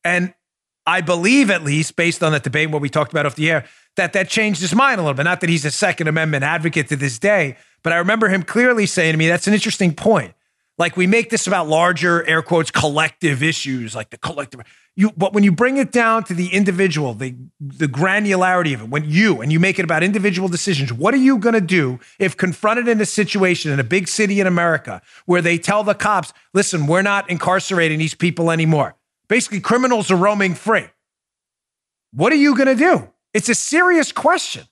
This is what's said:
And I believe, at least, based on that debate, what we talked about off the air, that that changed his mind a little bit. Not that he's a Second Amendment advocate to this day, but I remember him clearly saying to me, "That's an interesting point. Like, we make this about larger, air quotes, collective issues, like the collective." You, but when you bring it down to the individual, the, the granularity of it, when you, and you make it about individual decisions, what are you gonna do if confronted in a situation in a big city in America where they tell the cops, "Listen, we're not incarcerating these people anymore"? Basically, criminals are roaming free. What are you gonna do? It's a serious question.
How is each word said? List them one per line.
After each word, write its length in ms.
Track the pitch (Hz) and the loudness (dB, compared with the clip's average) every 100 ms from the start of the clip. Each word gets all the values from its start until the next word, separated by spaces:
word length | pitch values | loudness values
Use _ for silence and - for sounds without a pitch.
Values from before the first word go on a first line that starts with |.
And 300 | 175 180 180 _ _ _ _ _ | -2 -2 -4 _ _ _ _ _
I 160 | - 180 | -4 -2
believe, 480 | 170 175 185 262 220 | -2 -2 2 4 4
at 140 | 180 | 0
least, 320 | 151 147 160 | 0 -2 -2
based 300 | - 170 - | 0 -2 0
on 80 | 160 | 0
that 100 | 151 | 0
debate, 280 | - 151 156 | -2 -2 -2
what 120 | 151 | -2
we 60 | 139 | -2
talked 240 | 156 147 | -2 -2
about 120 | 160 | -2
off 120 | 147 143 | -2 -2
the 140 | 156 | 0
air, 140 | 160 - _ _ - | -2 -4 _ _ -4
that 180 | 180 | -2
that 140 | 208 190 | -2 -2
changed 320 | - 214 165 | -2 -2 -2
his 140 | 175 | -2
mind 240 | 214 269 220 | 2 2 2
a 40 | |
little 120 | 156 | -2
bit. 80 | 131 | 0
Not 180 | 160 175 | -2 0
that 60 | 170 | 0
he's 160 | 165 | -2
a 60 | 143 | -2
Second 380 | - 202 175 156 | -2 -2 0 -2
Amendment 340 | 160 156 143 | 0 -2 -2
advocate 460 | 139 165 165 160 135 | -2 -2 -2 -4 -4
to 80 | 143 | -4
this 240 | 139 113 | -4 -2
day, 360 | 196 208 143 120 _ _ | 0 2 0 -6 _ _
but 80 | 165 | -2
I 60 | 170 | 0
remember 300 | 175 226 214 | 0 0 2
him 140 | 190 | 0
clearly 440 | 165 226 247 233 196 | -2 2 2 2 0
saying 260 | - 160 | 0 0
to 40 | 160 | 2
me, 120 | 160 | 2
"That's 180 | 226 - | 2 2
an 80 | |
interesting 400 | 208 226 - 180 | 0 0 0 0
point. 400 | 147 - 202 101 _ _ _ _ - | 2 2 2 0 _ _ _ _ -4
Like, 200 | 170 185 | -2 0
we 100 | 180 | 2
make 240 | 226 226 | 2 0
this 160 | 226 - | -4 -2
about 220 | 190 156 | -2 0
larger, 560 | 156 175 170 175 170 165 | 2 2 2 0 0 0
air 140 | 160 | -2
quotes, 300 | 160 170 160 | 0 -2 0
collective 720 | - 156 147 156 _ 156 135 | -2 -2 0 -2 _ -2 0
issues, 500 | 156 - 139 131 113 | -2 -4 -6 -8 -8
like 160 | 113 107 | -10 -12
the 80 | 113 | -12
collective." 440 | 143 147 139 127 120 _ _ - | -10 -10 -12 -16 -20 _ _ -2
You, 160 | 214 160 | 0 2
but 180 | 190 | 0
when 100 | 208 | 4
you 80 | 202 | 2
bring 240 | 165 247 269 | 4 2 2
it 160 | 269 | 0
down 320 | 240 226 226 | 2 2 0
to 100 | - | -2
the 140 | 175 180 | -6 -2
individual, 640 | 185 202 180 190 156 139 | 0 0 2 0 0 -4
the, 220 | 107 131 123 131 _ | -4 -10 -10 -20 _
the 260 | 143 131 151 | -16 -4 -4
granularity 880 | 123 185 202 208 185 185 180 165 | 0 0 0 0 2 2 2 0
of 80 | 127 | -4
it, 60 | 110 | -6
when 200 | 143 151 | -6 0
you, 320 | 156 220 131 | 2 2 2
and 120 | 135 | 0
you 80 | 160 | 2
make 180 | 190 190 | 2 0
it 60 | |
about 180 | 165 160 | -2 0
individual 460 | 180 208 202 180 190 | 0 0 0 -2 -4
decisions, 440 | - - 151 135 | -4 -2 -2 -2
what 220 | 117 180 | -2 0
are 40 | 269 | 4
you 200 | 262 254 | 4 4
gonna 220 | 226 226 | 2 0
do 400 | 170 180 135 127 - _ | 2 0 0 -4 -14 _
if 180 | 185 - | -4 -2
confronted 520 | 185 - 208 226 240 | -4 0 0 0 0
in 120 | 220 | 0
a 60 | 208 | 0
situation 640 | - 202 202 185 175 156 | -2 -2 2 2 0 -2
in 80 | 139 | -2
a 60 | |
big 240 | 117 190 180 | 0 -2 -2
city 320 | - 208 202 | -2 0 2
in 80 | 185 | 2
America 520 | 175 170 156 - 92 _ - - | 2 2 0 -4 -14 _ -16 0
where 140 | 175 | 2
they 180 | 170 170 | 2 0
tell 260 | 180 208 | 0 0
the 100 | 208 | 0
cops, 380 | 202 214 202 156 _ _ | 0 0 0 -2 _ _
"Listen, 360 | 185 - 175 143 | -2 0 -2 0
we're 140 | 175 | 2
not 280 | 202 202 196 | 2 -2 -2
incarcerating 720 | 175 - 190 - 185 165 156 | -4 0 0 0 0 0 0
these 140 | 160 | -4
people 360 | - 175 170 165 | -2 -4 0 0
anymore"? 460 | 165 160 156 120 - _ _ _ | 2 2 2 0 -6 _ _ _
Basically, 280 | 233 - 202 | -2 -2 -8
criminals 500 | - 240 254 240 190 | -2 0 2 0 0
are 60 | 185 | 2
roaming 380 | 196 208 190 | 2 2 -2
free. 340 | 165 214 214 - _ _ _ _ _ _ _ _ _ _ _ _ | -2 -2 -2 -2 _ _ _ _ _ _ _ _ _ _ _ _
What 220 | 113 202 | -2 2
are 20 | 311 | 4
you 180 | 294 | 4
gonna 200 | 247 269 | 4 2
do? 360 | 254 294 214 101 _ _ | 4 4 2 -2 _ _
It's 160 | 220 - | -4 -2
a 60 | |
serious 580 | 226 - 311 359 339 285 | -2 0 2 4 4 0
question. 540 | - 320 359 - - 143 | 0 0 0 -4 -12 -16